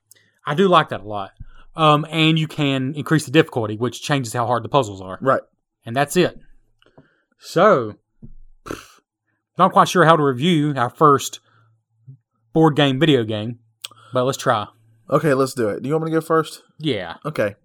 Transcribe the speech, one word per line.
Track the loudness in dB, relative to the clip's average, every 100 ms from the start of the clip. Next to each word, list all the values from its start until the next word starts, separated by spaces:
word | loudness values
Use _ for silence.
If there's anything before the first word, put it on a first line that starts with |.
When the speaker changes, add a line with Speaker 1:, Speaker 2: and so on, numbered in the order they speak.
| _ _ _ _
Speaker 1:
I | -6
do | 0 2
like | 2 2
that | -6
a |
lot. | -10 -10 -10 -16 -20 -20 -16 0
Um, | 2 2 0
and | 0 2 0
you | -2
can | -4 -2 -2 -4
increase | -8 -2 -2 2
the |
difficulty, | 2 2 -2 -6 -4
which | -6 -6
changes | -6 -6 -4
how | -4 -2
hard | -2
the | 0
puzzles | 0 0 -4
are. | -12 -6
Speaker 2:
Right. | -2 -2 -4 _ _ _ -8
Speaker 1:
And |
that's | -4 -2 0
it. | 0 -2 -20 -20 _ _ _ _ _ _ _ _
So, | -6 2 4 4 0 -10 _ _ -20 -20 -20 -20 -16 -16 -18 _ _ _ _ _ _ 0
not | 2
quite | 4 2
sure | 4 4
how | 4
to |
review | 2 0 0 0 0 -2
our | -4
first | 2 4 4 0 -14 _ _ _ _ _ _ -20 -20 _ _ _
board | 2 4
game, | 4 2 2
video | 2 2
game, | 2 -4 -6 -10 _ _ -20 -20 -8
but | -2
let's | -2 -2
try. | 0 -2 -2 _ _ _ -2
Speaker 2:
Okay, | 0 2
let's | 2 0
do | -2 -4
it. | -4
Do | -4
you |
want | -4 -2
me |
to | -2
go |
first? | 0 -2 -2 -8 _ -10
Speaker 1:
Yeah. | -6 -6 -8 -12
Speaker 2:
Okay. | -8 -4 -4 -6